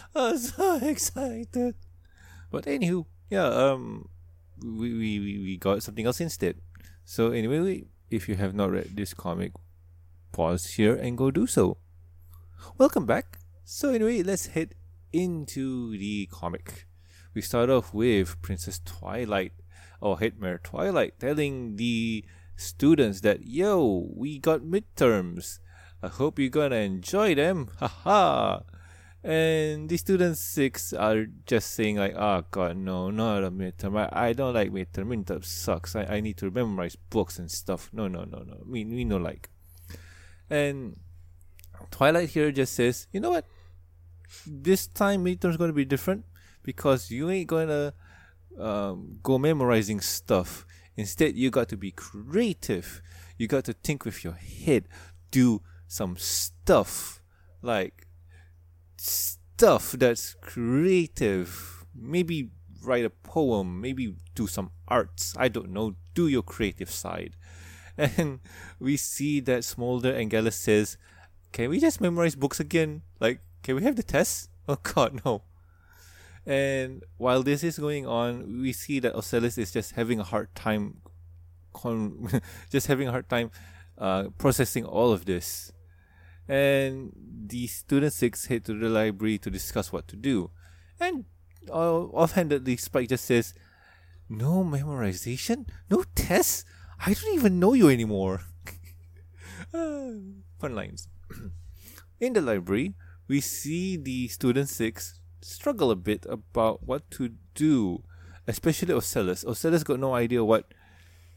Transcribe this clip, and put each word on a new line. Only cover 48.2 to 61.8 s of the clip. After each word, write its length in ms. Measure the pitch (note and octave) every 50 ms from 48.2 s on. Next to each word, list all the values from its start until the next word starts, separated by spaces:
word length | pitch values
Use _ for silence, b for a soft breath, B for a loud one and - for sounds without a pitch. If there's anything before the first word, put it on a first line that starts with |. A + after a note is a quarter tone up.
| b b b b - - - -
um, 600 | G2+ A2 G2+ G#2 G2+ G2 F#2 F#2+ - - A2+ G#2+ -
go 160 | C3+ C3 C3
memorizing 600 | C#3 D#3 D#3+ D3 B2+ B2 A#2+ A2+ G#2 G2+ G#2+ G2+
stuff. 680 | F#2+ - - - - - A2 F#2 F2+ - - - - b b b b b b
Instead, 400 | - G#2 G2 - - E3 D3 -
you 140 | A2 B2+ C3
got 180 | A#2+ C3 A#2 -
to 80 | A2+
be 140 | G2 G2+ F#2+
creative. 1120 | F2+ - - - - G#2 G#2+ B2+ D#3 G#3+ A#3+ A3 E3+ - - - G#2+ F2 - - - - B B B B B B B B
You 80 | A#2
got 180 | G#2 C#3+ C3+ -
to 80 | - A2
think 320 | - - - D3+ C3+ -
with 200 | A#2 - - -
your 100 | E2+ E2
head. 540 | - - - - - - E3+ C#3 G#2+ - B B B B B B B - -
Do 320 | - C3 B2+ B2 A2 G2 b b b b b
some 300 | b - - G#2+ F2+ F2+
stuff. 1080 | - - - - - - - - - - - F3 A#2+ F#2 - - - - - - - - b b b b b b - -
Like, 440 | A#2+ A2+ G2+ F#2+ - - - - - - - - b b b b b b b - - - - - - -
stuff 960 | - - - - - - - - - - - - - A#3 G3+ C#3+ G#2+ - - -
that's 440 | B2 B2+ A#2+ A#2 - - - - -
creative. 1400 | - - - B2 A#2 A#2 B2+ C#3+ E3 F#3+ F#3 F3+ E3 D#3 - - C3+ G#2 G2 F#2 F2+ E2+ - - - - - -